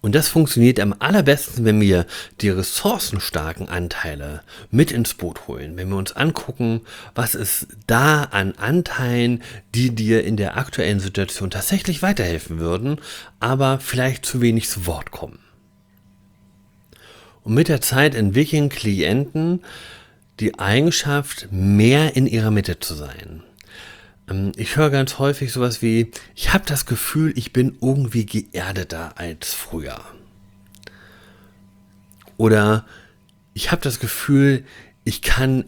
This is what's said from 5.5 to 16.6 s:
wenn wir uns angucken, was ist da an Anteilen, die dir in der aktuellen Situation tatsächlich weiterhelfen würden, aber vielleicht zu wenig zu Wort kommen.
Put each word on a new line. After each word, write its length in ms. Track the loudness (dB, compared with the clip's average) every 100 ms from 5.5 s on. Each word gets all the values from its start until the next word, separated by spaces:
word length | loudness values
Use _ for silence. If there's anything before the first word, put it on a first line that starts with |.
| -12 -10 -8
wenn 100 | -4
wir 80 | -4
uns 160 | -4
angucken, 720 | -2 -2 -2 -10 -4 -2 -2 -6 -20 -10
was 200 | -6 -4
ist 340 | -4 -4 -4 -6 -14 0
da 380 | 2 4 2
an 280 | 0 -2 -2 -4
Anteilen, 840 | 0 0 0 -4 -2 0 2 0 -6 -20 _
die 200 | 0 0
dir 300 | 0 2 2
in 120 | 2 -2
der 220 | -2 -4
aktuellen 420 | -6 -2 0 0
Situation 500 | -2 -4 -4 -4 -6
tatsächlich 520 | -4 -2 0 0 -2
weiterhelfen 560 | 0 0 0 -4 -6 -4
würden, 380 | -2 -2 -2 -6 -8 -18 -18 _
aber 380 | -2 2 2 0
vielleicht 460 | -2 -2 -2 -2 -4
zu 160 | 2
wenig 260 | 2 2 -2
zu 160 | -6 -6
Wort 240 | -6 -10
kommen. 280 | -12 -14 -16 _ _ _ _ _ _ _ _ _ _ _ _